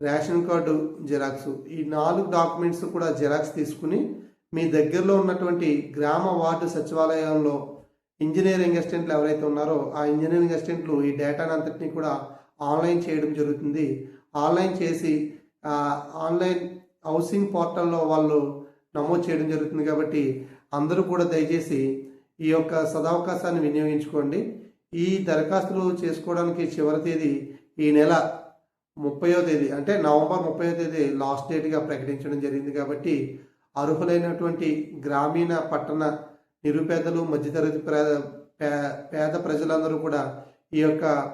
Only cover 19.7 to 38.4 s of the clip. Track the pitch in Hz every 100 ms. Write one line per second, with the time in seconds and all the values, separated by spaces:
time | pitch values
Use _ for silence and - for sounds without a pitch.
19.7 | 156 151 151 151 151 131 131 - - _
20.7 | 143 151 180 185 175 170 160 151 165 160
21.7 | 139 135 135 - - _ - 156 160 156
22.7 | 160 156 156 160 175 180 180 175 170 147
23.7 | 151 151 151 151 147 139 185 233 - -
24.7 | _ _ 170 185 190 170 156 151 190 -
25.7 | 190 180 175 170 160 175 175 170 170 160
26.7 | - 151 156 165 160 147 139 - - _
27.7 | - 151 151 156 165 - - - - _
28.7 | _ _ 156 143 - 175 175 170 147 139
29.7 | 143 196 196 151 151 - 185 165 - 170
30.7 | 170 160 160 139 139 139 139 - 160 156
31.7 | 156 151 135 131 135 147 143 143 139 143
32.7 | 143 139 147 175 139 131 - - _ _
33.7 | 139 147 156 175 170 170 - 170 170 160
34.7 | 151 - 151 143 139 151 170 170 165 160
35.7 | 147 - 156 151 - - - _ _ 151
36.7 | 151 160 165 165 165 160 147 147 160 151
37.7 | 151 - 151 151 147 - -